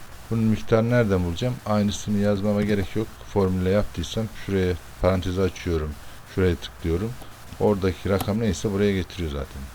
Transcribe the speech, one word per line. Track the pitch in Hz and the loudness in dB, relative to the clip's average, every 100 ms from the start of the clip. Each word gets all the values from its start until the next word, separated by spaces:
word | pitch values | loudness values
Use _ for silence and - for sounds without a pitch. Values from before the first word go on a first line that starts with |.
| - - - | -14 -14 -4
Bunun | 113 | 2
miktarını | 110 104 - 113 117 | 2 2 4 4 4
nereden | 123 110 92 | 4 4 2
bulacağım? | 87 85 123 123 107 | 0 -2 -2 -4 0
Aynısını | 104 101 - - 101 | 2 2 0 -2 2
yazmama | 101 101 104 101 | 2 2 2 2
gerek | 104 104 95 107 | 2 2 0 -2
yok. | 110 - - | -4 -8 -4
Formüle | 104 92 92 90 | 2 2 2 4
yaptıysam | 104 101 - 82 113 110 - - | 2 2 -4 -4 -4 -4 -6 -2
şuraya | 98 92 87 - - | 2 2 0 -6 0
parantezi | 90 95 95 90 | 2 2 0 0
açıyorum. | 92 - 90 82 76 73 - - - - | 0 0 -2 0 -2 -6 -12 -16 -6 2
Şuraya | 92 85 | 2 2
tıklıyorum. | - - 82 85 110 127 - - - - | -4 -6 -2 0 -2 -8 -14 -16 -14 0
Oradaki | 104 98 95 87 92 | 2 4 0 0 0
rakam | 98 - 104 | 0 0 0
neyse | 113 87 110 | 0 0 0
buraya | 98 104 | 2 2
getiriyor | 98 85 - 80 | 2 -2 -4 -4
zaten. | 69 - 69 69 | -4 -6 -10 -12